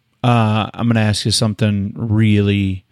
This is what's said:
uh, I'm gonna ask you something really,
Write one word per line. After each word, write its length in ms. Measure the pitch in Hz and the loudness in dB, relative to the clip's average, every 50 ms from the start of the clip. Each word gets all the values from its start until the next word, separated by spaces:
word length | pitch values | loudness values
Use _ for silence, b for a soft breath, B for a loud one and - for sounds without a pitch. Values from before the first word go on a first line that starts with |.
| _ _ _ _ - | _ _ _ _ -2
uh, 460 | 123 120 117 110 107 107 110 101 - - | 0 2 2 2 2 0 0 -2 -4 -6
I'm 120 | - 117 | -2 0
gonna 120 | 117 113 113 | 0 2 2
ask 260 | 107 107 101 - - | 2 0 0 -2 -2
you 60 | 117 | -2
something 640 | 101 - 117 110 104 - 113 104 104 101 98 101 - | -2 0 0 -2 -2 -2 -2 0 0 -2 -4 -6 -6
really, 920 | - 117 113 104 110 110 107 104 101 101 101 101 101 98 95 92 92 - b | -8 -4 -2 0 2 4 4 4 4 2 2 0 0 -2 -2 -4 -6 -10 b